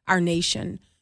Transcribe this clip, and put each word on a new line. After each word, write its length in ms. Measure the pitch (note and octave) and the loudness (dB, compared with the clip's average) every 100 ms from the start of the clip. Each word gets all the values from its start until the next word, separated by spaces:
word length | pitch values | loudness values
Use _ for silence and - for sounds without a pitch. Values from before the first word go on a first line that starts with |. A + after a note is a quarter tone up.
| - | 0
our 140 | F#3 | 2
nation. 580 | E3+ E3+ - - G2+ F#3+ _ _ | 2 2 0 -2 -6 -10 _ _